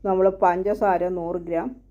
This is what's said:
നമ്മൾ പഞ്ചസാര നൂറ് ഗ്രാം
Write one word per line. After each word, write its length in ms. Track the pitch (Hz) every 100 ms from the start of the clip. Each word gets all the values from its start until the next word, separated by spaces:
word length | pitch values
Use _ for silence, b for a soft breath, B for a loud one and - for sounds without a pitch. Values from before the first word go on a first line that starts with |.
| 202
നമ്മൾ 180 | 185 190 190 190
പഞ്ചസാര 600 | 175 190 208 208 180 180 180
നൂറ് 220 | 165 180 165
ഗ്രാം 220 | 170 233 254 _